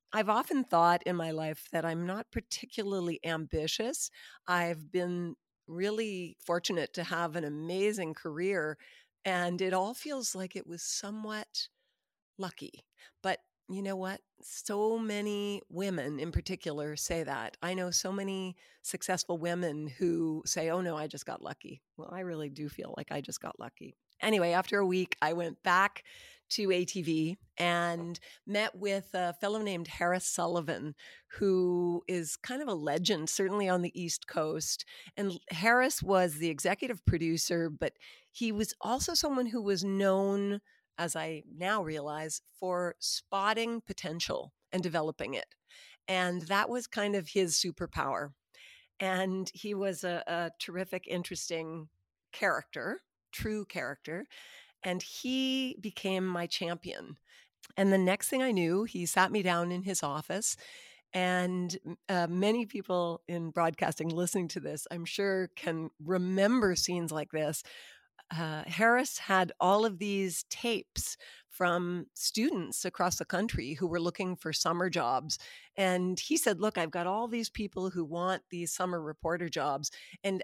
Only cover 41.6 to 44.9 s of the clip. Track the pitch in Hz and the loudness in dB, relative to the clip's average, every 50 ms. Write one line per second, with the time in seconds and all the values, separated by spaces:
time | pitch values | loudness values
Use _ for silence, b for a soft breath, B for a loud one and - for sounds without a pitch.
41.6 | 180 196 214 208 170 156 156 151 143 151 147 156 156 156 - - - _ - - | 0 0 0 0 0 -2 -2 -4 -4 -4 -4 -4 -4 -4 -6 -8 -10 _ -10 -6
42.6 | 185 185 180 175 180 175 - - - - - - - - 202 196 196 214 220 233 | -2 0 0 0 0 -2 -4 -4 -4 -2 -2 -4 -4 -2 0 2 2 2 2 2
43.6 | 226 233 233 226 - - 190 - - 151 165 170 - - - - - - _ _ | 0 -2 -2 -4 -6 -8 -10 -8 -6 -6 -4 -4 -2 -2 -2 -4 -4 -8 _ _
44.6 | _ _ - 185 175 175 | _ _ -2 -2 0 0